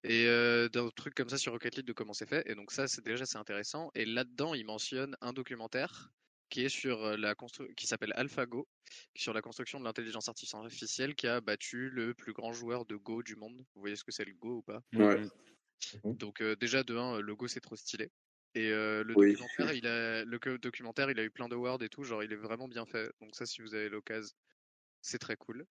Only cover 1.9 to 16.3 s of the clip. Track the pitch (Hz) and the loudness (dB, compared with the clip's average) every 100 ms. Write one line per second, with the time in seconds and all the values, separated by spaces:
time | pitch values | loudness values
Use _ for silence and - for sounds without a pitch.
1.9 | 113 107 104 107 151 175 104 101 - 135 | -6 -6 -6 -2 0 0 -6 -4 -2 -2
2.9 | - 117 120 131 110 107 101 104 147 165 | -2 -2 -2 -2 -4 -4 -4 -4 -6 -6
3.9 | 120 110 117 127 123 151 147 110 107 - | -2 0 0 -2 -2 0 0 -4 -4 -2
4.9 | 131 139 131 120 131 127 120 113 127 156 | -2 -4 -4 -6 -4 -6 -8 -4 -2 -2
5.9 | - - _ _ _ _ - 131 - 135 | -4 -18 _ _ _ _ 0 0 2 0
6.9 | 113 107 107 104 107 120 - 131 - - | 0 0 2 0 0 -6 -12 -10 -6 -2
7.9 | 127 107 - 135 - 123 120 - _ - | -2 0 0 0 0 -2 -2 -6 _ -18
8.9 | - - - - 110 117 117 127 139 120 | -18 -16 -6 -2 -2 -4 -10 -8 -4 -4
9.9 | 110 113 110 110 113 - 107 113 - 110 | -4 -4 -4 -6 -6 -10 -10 -10 -8 -6
10.9 | - 135 147 120 120 107 104 - 117 131 | 0 0 2 2 2 2 -2 -2 -4 -4
11.9 | 127 117 117 - 107 117 117 117 123 110 | -2 -2 -4 -8 -6 -6 -6 -2 -2 -4
12.9 | 104 101 113 117 107 107 123 131 104 101 | -8 -4 -4 -4 -10 -14 -14 -20 -10 -6
13.9 | 104 - - 101 90 113 120 107 107 - | -6 -8 -6 -8 -6 -6 -6 -6 -10 -4
14.9 | 113 104 101 107 - - _ _ _ - | 6 8 8 0 -10 -20 _ _ _ -10
15.9 | 107 - - 104 | -6 -4 -4 -6